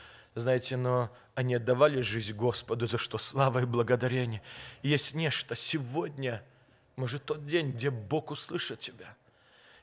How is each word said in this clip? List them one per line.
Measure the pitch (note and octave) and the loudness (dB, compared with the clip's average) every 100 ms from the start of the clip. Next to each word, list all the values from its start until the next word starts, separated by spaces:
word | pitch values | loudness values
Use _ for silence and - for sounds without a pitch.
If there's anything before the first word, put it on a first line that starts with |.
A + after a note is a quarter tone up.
| - - - | -18 -20 -12
знаете, | - A#2 C3 C3 B2+ | -4 2 2 2 -2
но | B2 B2 A#2 - - | 2 2 0 -6 -10
они | - B2+ | -2 0
отдавали | B2 A2+ B2 D3+ C#3 | 2 2 6 6 6
жизнь | A2+ A2 G#2 | 0 -2 -4
Господу, | G#2+ A#2+ - - A#2 A#2 | 0 0 0 -2 -2 0
за | A2+ | 0
что | - A2 | -2 -4
слава | - C3+ C3+ B2+ | -2 2 4 4
и | |
благодарение. | B2 A#2+ A2+ B2 B2 B2+ B2 G#2+ - - - - | 2 2 4 4 2 0 -2 -4 -8 -14 -16 -6
И | C#3+ | 0
есть | D3 - | 0 0
нечто | C#3+ D#3+ - - - | -2 -2 -2 -4 -6
сегодня, | - D#3+ B2 C#3 F3 D3 C3 A2+ - - _ _ _ - | -2 -2 -2 -4 -4 -4 -4 -4 -8 -20 _ _ _ -6
может, | B2+ C#3 | -6 -4
тот | - D3+ C#3+ | -4 -6 0
день, | E3+ D3 | 0 0
где | A#2 C3+ | 0 -2
Бог | B2 G2+ D3+ - | -2 -2 -2 -2
услышит | D3+ - - - A2+ | -8 -6 -6 -6 -8
тебя. | - E2+ - - _ _ _ - - - | -10 -14 -18 -20 _ _ _ -20 -20 -20